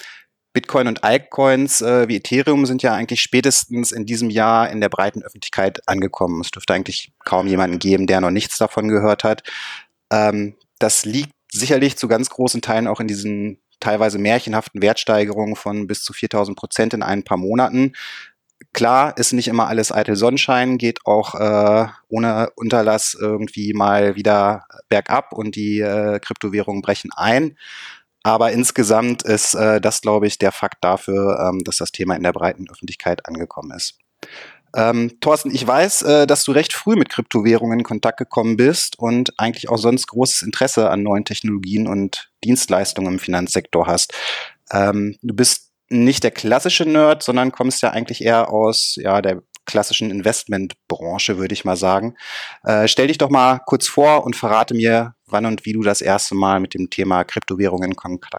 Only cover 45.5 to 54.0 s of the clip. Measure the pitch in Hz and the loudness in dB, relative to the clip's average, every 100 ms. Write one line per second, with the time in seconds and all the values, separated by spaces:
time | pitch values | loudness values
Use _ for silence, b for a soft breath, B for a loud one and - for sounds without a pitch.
45.5 | - - _ _ 120 120 135 117 - 110 | 0 -6 _ _ 2 4 4 0 -2 0
46.5 | 123 180 - - 156 151 214 - 123 127 | 2 2 0 2 4 4 4 0 0 0
47.5 | - 127 - 117 110 113 113 113 113 113 | 0 -2 0 0 -2 -4 -2 2 2 2
48.5 | 107 110 110 - - 95 101 98 92 - | 2 2 2 -2 -2 0 0 0 -4 -8
49.5 | - - 107 101 - 110 98 98 113 - | -18 -4 -2 0 -2 -4 -2 -2 -2 -4
50.5 | 98 95 - - - 85 98 - 95 95 | -6 -6 -10 -10 -8 -6 -4 -4 -2 -4
51.5 | 101 92 90 92 98 117 120 B B B | -4 -2 0 2 2 -2 -8 B B B
52.5 | B - 107 110 - 139 151 139 139 127 | B 0 2 4 4 2 2 2 6 6
53.5 | 127 - 135 - - | 4 0 -2 0 4